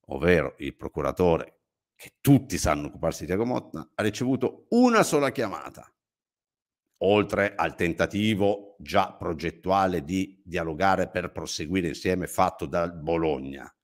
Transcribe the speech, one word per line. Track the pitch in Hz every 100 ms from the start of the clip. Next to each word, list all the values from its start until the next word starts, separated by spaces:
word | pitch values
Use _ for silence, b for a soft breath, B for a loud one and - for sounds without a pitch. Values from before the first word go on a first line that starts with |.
| -
ovvero | 67 85 85 67 -
il | 69 -
procuratore, | 73 78 69 - 90 80 - _ _ _ _ _
che | - _
tutti | - 139 - 85
sanno | 90 73 73
occuparsi | - 80 -
di | 80
Thiago | 98 120
Motta, | 127 - 78 - -
ha |
ricevuto | 107 107 127 131 120 - _
una | 233 247 220
sola | 165 156 135
chiamata, | 127 104 80 65 - - _ _ _ _ _ _ _ _ _ _ _
oltre | 92 104 98 101 101 -
al | 82 -
tentativo | 87 82 85 101 107 98 101 104 - -
già | 73 98 92
progettuale | - 87 78 82 - 90 98 95 87
di | 73 95 95 -
dialogare | 85 87 82 76 95 92 85
per | 92 87
proseguire | - 78 - 78 92 82
insieme | - 92 92 78
fatto | - 92 - 76
dal | 85 85
Bologna. | 87 76 82 80 67 67 69 62 _